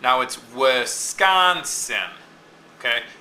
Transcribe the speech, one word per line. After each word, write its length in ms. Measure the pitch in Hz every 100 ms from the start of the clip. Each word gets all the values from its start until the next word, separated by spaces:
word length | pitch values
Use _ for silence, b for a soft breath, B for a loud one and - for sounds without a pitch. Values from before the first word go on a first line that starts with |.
Now 200 | 127 127
it's 180 | 123 - 117
Wisconsin, 1600 | 120 131 127 117 - - - 190 185 180 175 - - - 110 90 - - - - - - -
okay? 240 | 127 117 - -